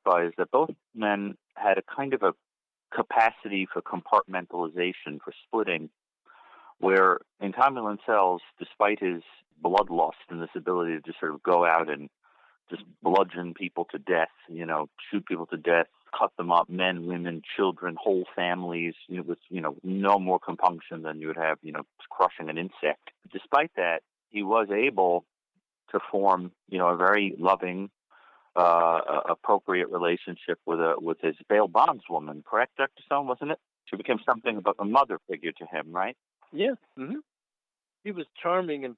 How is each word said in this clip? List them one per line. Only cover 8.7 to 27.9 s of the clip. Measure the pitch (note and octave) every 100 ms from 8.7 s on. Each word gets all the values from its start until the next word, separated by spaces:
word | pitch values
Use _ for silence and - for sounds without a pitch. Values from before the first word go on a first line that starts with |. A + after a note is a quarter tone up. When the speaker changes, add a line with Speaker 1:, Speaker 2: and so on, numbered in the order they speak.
| - G#2 G#2+
Speaker 1:
his | F#2 E2+ - - _ _
bloodlust | F2 G2 G2+ E2+ D2+ - -
and | E2+
this | E2 F#2
ability | D#2+ F2+ E2+
to | D#2
just | E2 -
sort | E2
of | D2+
go | - F2 F2
out | E2 D#2
and | D2 D2 _ _ _ _ _ _
just | F2 - _
bludgeon | F2 F#2+ F#2 F2 F2
people | E2 F2+ - E2+
to | F#2
death, | G2 F2 E2 _ -
you | E2 E2
know, | D2+ D2+ - -
shoot | G#2 -
people | F2 E2
to | D#2+
death, | E2+ E2+ D#2+ _ _ -
cut | G2+ -
them | F2
up, | E2+ E2
men, | F2+ F#2 F2 F2
women, | F2 F2 E2 - -
children, | F#2+ E2 F2+ E2
whole | A2 F#2 F2+ -
families, | F2+ F2 F2+ E2+ E2+ - -
you | F2+
know, |
with, | E2 E2+ _
you | F2+
know, | D#2 D2
no | F#2 G2 G2 G2+
more | F#2 F#2
compunction | - E2 F2+ F2 - E2
than | D#2+ D#2
you | D#2
would | D#2
have, | D#2+ D2+
you | D#2
know, | D2+ - _ -
crushing | - F2+ - D#2
an | D#2+
insect. | F#2 - D#2 - - - -
Despite | G2 - C#3+ D#3+ -
that, | F2 E2 - _ _
he | G#2
was | G2 A2+ G2+
able | G2+ C3+ G2 F2+ F2 - _ _ _ _ _ _
to | G2 -
form, | G2+ G2 F#2 F2+ - _
you | F#2
know, | F2
a | F2
very | F#2 G#2 G2 -
loving, | F2+ F#2+ F2+ F2+ G2